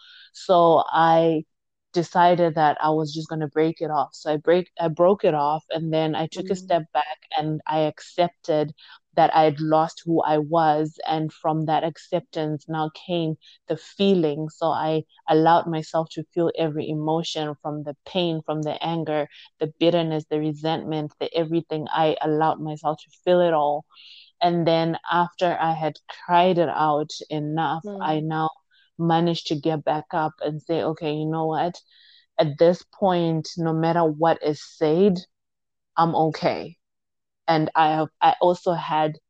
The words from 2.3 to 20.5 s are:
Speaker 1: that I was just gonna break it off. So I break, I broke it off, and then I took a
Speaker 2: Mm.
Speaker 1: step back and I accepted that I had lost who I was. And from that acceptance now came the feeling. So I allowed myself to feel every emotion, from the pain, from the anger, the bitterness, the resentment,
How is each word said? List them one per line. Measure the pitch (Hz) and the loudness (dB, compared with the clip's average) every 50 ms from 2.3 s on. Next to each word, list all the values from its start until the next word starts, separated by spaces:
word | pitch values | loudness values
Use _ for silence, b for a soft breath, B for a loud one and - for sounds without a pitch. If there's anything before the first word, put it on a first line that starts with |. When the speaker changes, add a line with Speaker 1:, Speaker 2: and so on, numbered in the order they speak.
| 180 165 175 165 151 | 4 4 2 0 2
Speaker 1:
that | 165 151 147 - - | 2 2 2 2 2
I | - 156 | 0 0
was | 156 156 156 147 147 | 0 0 -2 -4 -6
just | 160 156 - | -10 -10 -8
gonna | 160 156 156 | -6 -6 -6
break | 143 - 156 160 165 165 - | -4 0 0 0 0 0 -4
it | 165 151 | -6 -4
off. | 151 143 131 - - | -2 -2 -2 -4 -6
So | - - 156 | -10 -4 -4
I | 151 | -2
break, | 151 - 160 175 185 175 _ - - | 0 2 2 2 2 2 _ -6 -4
I | 170 | -4
broke | 165 151 - 175 185 208 202 - | -2 2 4 4 4 4 4 2
it | 180 151 | 0 2
off, | 147 143 147 156 156 - - | 2 0 0 -2 -4 -6 -6
and | 160 160 165 160 156 | -6 -6 -4 -2 -2
then | 156 160 156 151 | 0 0 0 -2
I | 127 160 | -2 -4
took | 156 - 185 185 190 | -6 -6 -8 -6 -6
a | 196 | -6
Speaker 2:
Mm. | |
Speaker 1:
step | 185 190 185 175 165 160 - - | -6 -2 -2 -2 -2 -2 -2 -4
back | 151 147 151 156 - _ - 165 | -4 -4 -4 -8 -16 _ -8 -6
and | 156 156 156 156 151 - | -4 -4 -4 -4 -6 -6
I | - 156 156 | -4 -2 0
accepted | 156 151 - - - - - 180 175 175 - _ - 170 156 151 151 151 - B B B B B B _ - | 0 -2 -4 -8 -16 -8 -2 -2 -2 -2 -2 _ -4 -2 0 0 -2 -2 -6 B B B B B B _ 0
that | 170 160 - - | 2 2 4 4
I | 160 156 | 4 4
had | 156 143 151 | 4 2 0
lost | 160 156 156 156 160 165 - - - | 0 2 2 2 2 0 -4 -10 -4
who | 170 165 160 | -2 0 0
I | - 151 156 | 0 0 0
was. | 151 147 147 165 165 160 156 151 156 156 156 - - - | 0 -2 0 0 2 2 2 2 0 -2 -4 -6 -10 -6
And | - 156 160 156 156 - | -4 -4 -2 -4 -6 -6
from | - - 160 156 160 156 | -6 -4 -2 -2 -2 -2
that | 156 156 151 156 | 0 -2 0 -2
acceptance | 170 147 - - - 180 170 - _ - 165 156 151 151 143 _ - | -2 -6 -8 -10 -6 -6 -6 -6 _ -8 -6 -4 -4 -6 -8 _ -6
now | 160 156 156 160 - | -6 -4 -4 -6 -8
came | - - - 175 170 165 160 156 - b b b b _ | -10 -8 -6 -4 -4 -2 -4 -6 -8 b b b b _
the | - 160 | -8 -8
feeling. | 156 - - - - 196 196 196 180 156 151 143 156 156 156 | -8 -10 -12 -4 0 2 4 4 4 2 0 -2 -4 -8 -10
So | - - 165 | -6 -4 -2
I | 160 131 120 156 156 160 156 151 b b b b | -2 -2 -2 -2 -2 -2 -2 -4 b b b b
allowed | - 160 156 160 165 170 170 - | 2 2 4 6 6 4 4 2
myself | 175 160 160 156 - - 160 160 - | 0 -4 -6 -6 -4 -4 -4 -4 -4
to | - 165 156 _ - | -8 -12 -12 _ -2
feel | 180 170 165 - | -2 -2 0 0
every | - 165 156 147 156 - | -2 -2 -2 -2 -4 -6
emotion, | - 156 151 151 156 160 165 165 - - 160 151 151 147 - - | -6 -4 -4 -2 -2 -2 -2 -2 -4 -6 -6 -6 -6 -8 -8 -10
from | 151 147 151 147 | -10 -8 -8 -10
the | 151 139 _ - | -12 -12 _ -12
pain, | - - 185 175 170 160 156 - | -6 -4 -2 -2 -2 -2 -4 -4
from | - 151 156 | -4 -4 -4
the | 151 151 - - - | -4 -4 -6 -6 -4
anger, | 165 170 165 156 151 151 151 143 - B B B B B - | -4 -4 -4 -4 -2 -2 -4 -4 -6 B B B B B -8
the | 156 156 - - | -8 -6 -2 0
bitterness, | 160 170 175 170 160 160 160 156 151 - | 2 2 2 2 0 0 -2 -4 -4 -4
the | 156 151 | -4 -2
resentment, | 151 156 | -2 -2